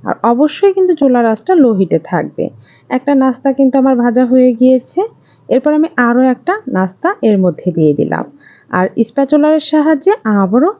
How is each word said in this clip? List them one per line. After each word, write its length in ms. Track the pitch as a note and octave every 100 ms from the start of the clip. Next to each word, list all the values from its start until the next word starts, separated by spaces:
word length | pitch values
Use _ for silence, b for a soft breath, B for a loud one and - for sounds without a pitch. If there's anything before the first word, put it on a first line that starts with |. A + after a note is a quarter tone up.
| -
আর 100 | - A3+
অবশ্যই 420 | A#3+ D4 - G4 F#4+
কিন্তু 160 | F#4 E4
চুলার 260 | C#4 B3 A#3
আঁচটা 280 | A3 - F4+
লো 140 | B3+ G3
হিটে 200 | F3+ E3 -
থাকবে। 360 | E3+ D3+ - - - b b _
একটা 220 | B3+ C#4+ C#4
নাস্তা 340 | C4 A#3+ C#4 C4
কিন্তু 180 | C4+ C4+
আমার 140 | C4 A#3+
ভাজা 200 | A#3+ A#3 B3
হয়ে 240 | B3+ B3+ A3+
গিয়েছে। 420 | B3+ B3+ B3+ - A4 _ b b -
এরপর 220 | A#3+ D4
আমি 140 | D4+ D#4+ - A#3+
আরও 140 | A#3+ C4
একটা 200 | B3+ - G#4+ C4 F#3
নাস্তা 340 | F#3+ - E4+ G#4
এর 160 | A3+ G3+
মধ্যে 240 | F#3 D#3 F#3
দিয়ে 220 | E3 D#3 C#3+
দিলাম, 260 | - - - - b b b F3+
আর 80 | F#3 - A3+
স্প্যাচুলারের 560 | - C#4 D4 D4+ D#4 -
সাহায্যে 420 | D#4 D4+ D4+ F#4 F4 A3+
আবারও 380 | G#3 F#3+ A3+ E4 A4